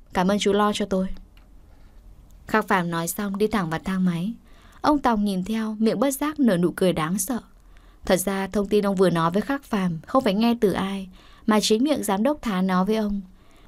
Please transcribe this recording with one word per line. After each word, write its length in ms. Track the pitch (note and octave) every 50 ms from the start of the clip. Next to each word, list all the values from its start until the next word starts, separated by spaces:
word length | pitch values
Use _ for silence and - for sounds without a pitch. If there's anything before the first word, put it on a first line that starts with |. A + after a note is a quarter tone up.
| - -
Cảm 180 | - F#3+ F3+ F#3+
ơn 80 | G#3 G3+
chú 140 | - G3+
lo 200 | G3 G#3 G#3 G#3
cho 140 | G#3 - G#3
tôi." 200 | G3 G3 F#3 F#3+ F#3+ - - - - - - - - - - - - - - - - - - - - - - - - - - -
Khắc 220 | - - G#3+ G3+ -
Phạm 220 | G#3 F#3 E3+ E3+
nói 180 | E3+ E3 E3 E3+
xong 300 | - - G#3 G3 G3 G3
đi 80 | G#3+
thẳng 240 | G#3+ A#3 G#3 F3+ D#3+
vào 100 | D#3 D#3+ -
thang 200 | F#3+ F#3+ F#3+ F#3
máy. 280 | F3+ E3+ E3 F3+ A3+ A#3 - - - - - - - - -
Ông 180 | - D4 D4+ C#4
Tòng 260 | - B3 A3+ G#3 G#3
nhìn 200 | G3+ F#3+ F#3 F#3
theo, 320 | G3+ A3 A3+ A3 G#3+ G#3+ G#3
miệng 220 | A3 A3 E3 F#3+
bất 100 | C4 C#4+
giác 300 | C4+ - D4 D4+ D4 D4
nở 160 | C4+ A3 F#3
nụ 140 | E3+ F3+ D#3 -
cười 160 | - F#3+ F3+
đáng 260 | E3+ E3 D#3 D#3+ F#3 G#3
sợ. 220 | - - B3 G3+ - - - - - - - - - - - - -
Thật 120 | - F#3+
ra 300 | F3+ F#3 G3 G3 G3 F#3+
thông 220 | F#3+ - G#3+ G3 G3+
tin 180 | G#3 G#3 G3+
ông 100 | G3+ G3
vừa 140 | F#3 F#3+ F3
nói 200 | E3+ E3 E3 E3+
với 120 | F3 G#3
Khắc 220 | G#3 - C#4 C#4 -
Phạm 340 | - A3+ G3 F#3 F3+ D#3+ D#3+ -
không 180 | - - C4 C4
phải 100 | A3 F#3+
nghe 200 | G#3+ A#3 A#3 A#3 A#3
từ 120 | A3 F#3
ai, 360 | - - F#3+ F#3+ G3 G3 F#3+ F#3 - - - - - - -
mà 140 | A3 G#3+ G#3+
chính 240 | G3 - G#3+ A3 C4
miệng 180 | D#4 C#4 -
giám 200 | G3+ - F#3+ G3
đốc 200 | A3 C#4+ D4+ -
Thái 200 | - A#3 F#3+ F#3
nói 220 | F#3+ F#3+ F#3 F#3 F#3
với 120 | G#3 A3
ông. 240 | A3 G#3+ G#3 G#3 G3 - - - - - - - - -